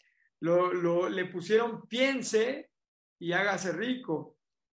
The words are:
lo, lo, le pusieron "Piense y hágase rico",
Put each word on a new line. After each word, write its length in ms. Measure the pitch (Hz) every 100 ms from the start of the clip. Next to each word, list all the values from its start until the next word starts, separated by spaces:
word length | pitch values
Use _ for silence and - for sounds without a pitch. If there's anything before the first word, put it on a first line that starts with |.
| _ _ _ -
lo, 320 | 165 175 180
lo, 360 | 180 175 170 190
le 160 | 190 180
pusieron 640 | 180 165 220 233 214 -
"Piense 840 | 233 269 262 196 214 233 294 - _ _ _ _ -
y 120 | 170
hágase 380 | 175 202 190 185
rico", 640 | 160 233 247 - 151 143 _ _ _ _